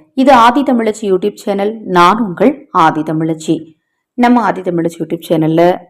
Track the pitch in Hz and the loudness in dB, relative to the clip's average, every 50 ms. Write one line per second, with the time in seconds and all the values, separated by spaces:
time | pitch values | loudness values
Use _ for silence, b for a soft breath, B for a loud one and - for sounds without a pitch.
0 | _ _ _ 262 254 285 247 233 226 240 233 294 269 285 247 226 220 214 214 - | _ _ _ 0 2 4 4 6 4 4 2 0 0 0 -2 0 -2 -4 -4 -4
1 | 220 196 190 180 196 208 - - - 214 196 196 202 214 226 220 - 185 180 175 | -4 -2 -2 -2 -2 -4 -6 -6 -6 -6 -4 -2 -4 -4 -6 -8 -8 0 2 4
2 | 175 180 214 226 226 185 165 165 202 269 294 - - _ - 185 160 156 156 156 | 4 4 4 2 -2 -4 -2 0 0 0 0 -2 -8 _ 0 2 2 2 0 -2
3 | 151 165 156 160 160 165 160 160 - 175 156 160 - - _ _ _ _ _ _ | -4 -4 -4 -4 -4 -4 -6 -6 -4 -4 -4 -4 -6 -12 _ _ _ _ _ _
4 | _ _ _ 247 240 240 247 240 208 180 175 185 185 185 175 165 160 170 - - | _ _ _ 0 2 2 2 2 0 -2 -4 -4 -6 -4 -4 -2 -4 -4 -6 -8
5 | 160 160 170 165 - - 170 160 160 156 160 165 170 175 185 - - | -8 -8 -8 -10 -4 -4 -2 0 0 0 2 2 2 2 2 -2 -8